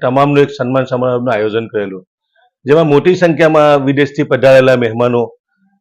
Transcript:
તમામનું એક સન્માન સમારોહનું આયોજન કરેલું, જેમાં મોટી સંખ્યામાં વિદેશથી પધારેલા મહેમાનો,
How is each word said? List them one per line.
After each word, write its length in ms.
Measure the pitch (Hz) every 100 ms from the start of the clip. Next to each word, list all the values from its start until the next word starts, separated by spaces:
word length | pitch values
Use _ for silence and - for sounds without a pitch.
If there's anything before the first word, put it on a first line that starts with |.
તમામનું 380 | 127 131 143 143
એક 100 | 139
સન્માન 360 | - 123 131 127
સમારોહનું 480 | 127 127 123 123
આયોજન 340 | 107 107 110 110
કરેલું, 380 | 110 101 95 92 _ _ _ _ _ 127
જેમાં 220 | 151 160
મોટી 280 | 143 156 180
સંખ્યામાં 720 | 175 147 160 156 147 147 135
વિદેશથી 380 | 139 143 -
પધારેલા 520 | 139 131 131 131 131 127
મહેમાનો, 560 | 117 113 123 120 113 - _ _ _ _